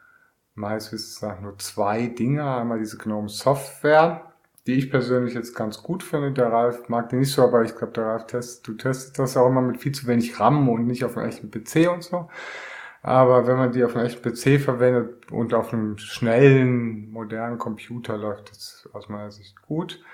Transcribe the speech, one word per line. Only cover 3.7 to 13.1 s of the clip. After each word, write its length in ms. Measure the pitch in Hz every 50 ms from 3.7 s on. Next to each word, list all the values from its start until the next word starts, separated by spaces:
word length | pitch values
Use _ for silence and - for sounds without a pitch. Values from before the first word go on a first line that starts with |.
| - - - 147 151 156 160 170 170 - - - _ _ _ _ _ _ -
die 80 | - 127
ich 160 | 131 135 -
persönlich 420 | - 135 123 120 127 123 123 117
jetzt 220 | 120 120 113 - -
ganz 280 | - 110 110 107 -
gut 200 | - - 170 185
finde. 300 | - - - 151 143 139
Der 200 | 135 135 123 117
Ralf 360 | 113 117 120 120 120 - - -
mag 200 | 117 117 117 -
die 60 | 131
nicht 160 | 127 139 135
so, 120 | - - 127
aber 180 | 117 123 117
ich 140 | 113 110 -
glaub, 180 | - 120 107 -
der 100 | 117 110
Ralf 220 | 110 110 113 113
test-, 400 | - - 123 120 - - - -
du 80 | - 110
testest 440 | 107 - 131 131 135 - - - -
das 180 | 135 131 - 131
auch 100 | 123 131
immer 140 | 131 131
mit 180 | 127 123 120 -
viel 120 | - 143
zu 140 | 135 - -
wenig 320 | 123 120 117 113 - - -
ram 300 | - 117 147 151 139 127
und 180 | 113 113 120
nicht 180 | 120 123 123 127
auf 120 | 117 -
einem 120 | 117 113 113
echten 220 | - - - 107
P 140 | - 113 -
C 220 | - - 156 165
und 160 | 175 175 175
so. 260 | 170 - 180 175 165 - - - - - - - - - - - - - - _
Aber 440 | - -